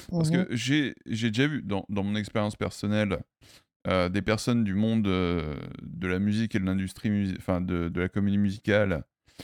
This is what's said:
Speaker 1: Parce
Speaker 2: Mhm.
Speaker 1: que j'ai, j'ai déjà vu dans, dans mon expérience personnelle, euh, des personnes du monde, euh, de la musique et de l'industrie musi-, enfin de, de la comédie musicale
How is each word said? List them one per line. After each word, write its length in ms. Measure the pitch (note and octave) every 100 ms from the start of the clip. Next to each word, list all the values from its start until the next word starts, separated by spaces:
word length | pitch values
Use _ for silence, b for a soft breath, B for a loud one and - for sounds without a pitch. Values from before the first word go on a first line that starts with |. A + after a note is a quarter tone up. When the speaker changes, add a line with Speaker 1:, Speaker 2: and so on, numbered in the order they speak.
| -
Speaker 1:
Parce 220 | F3 D#3+
Speaker 2:
Mhm. 140 | F3 F#3
Speaker 1:
que 80 | A#2
j'ai, 400 | A#2+ D3+ C3 - -
j'ai 240 | A2 A#2
déjà 160 | G#2+ C#3+
vu 160 | D3
dans, 240 | G#2 G2 -
dans 120 | G2+
mon 120 | G2+ G#2+
expérience 400 | G#2 A2+ G#2 -
personnelle, 640 | F#2+ - G#2 G#2+ G#2 F#2 - _ B B B _ F#2
euh, 240 | F#2 F2+
des 140 | G2
personnes 400 | F#2+ G#2+ - A#2+
du 100 | G#2+
monde, 320 | F#2+ A2 A2+ G#2
euh, 540 | F#2 F2 F2 D#2 D2 G1+ -
de 240 | - E2 F#2
la 100 | F#2
musique 380 | G2+ G#2+ A2+ G#2
et 40 |
de 60 | F#2
l'industrie 460 | F#2+ F#2+ - A2
musi-, 240 | G#2 G2 F2+
enfin 240 | - F2+
de, 260 | F2+ F2 E2+
de 140 | E2+
la 80 | F2+
comédie 300 | G#2 G2+ G2+
musicale 640 | G2+ G2+ - G#2 G2+ D#2 - _ _ B